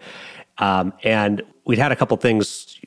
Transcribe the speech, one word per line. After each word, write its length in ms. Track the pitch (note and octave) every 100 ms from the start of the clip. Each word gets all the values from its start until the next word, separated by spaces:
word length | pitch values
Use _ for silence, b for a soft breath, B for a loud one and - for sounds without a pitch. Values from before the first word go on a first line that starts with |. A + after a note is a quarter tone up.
| B B B B B -
Um, 340 | G2+ F#2+ F#2 -
and 380 | A2 A2 G#2 G2+ - _ -
we'd 140 | A#2
had 120 | C#3+
a 40 | B2+
couple 200 | C3+ A2
things 600 | B2 A2 G2+ - - -